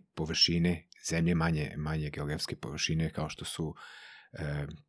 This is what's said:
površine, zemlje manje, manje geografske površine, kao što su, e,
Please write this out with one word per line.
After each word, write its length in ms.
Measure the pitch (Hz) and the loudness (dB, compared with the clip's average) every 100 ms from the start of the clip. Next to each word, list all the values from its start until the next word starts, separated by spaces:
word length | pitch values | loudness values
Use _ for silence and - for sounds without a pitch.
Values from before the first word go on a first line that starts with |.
| - | -4
površine, 720 | - 78 82 - 85 87 85 - - - | -4 -2 4 4 6 4 2 -2 -12 -2
zemlje 260 | - 165 | 2 4
manje, 400 | 170 170 156 147 - | 4 4 2 0 -4
manje 340 | 76 80 76 | -2 -2 -2
geografske 460 | - 73 76 - - | -4 -4 -4 -4 -6
površine, 540 | 64 73 - 80 80 | -6 -2 0 2 2
kao 180 | - 78 | 0 -4
što 160 | - | -6
su, 300 | - - 80 - - - - - - | -8 -4 -4 -6 -14 -18 -18 -20 -16
e, 340 | - 76 73 73 - | -6 -4 -2 -4 -8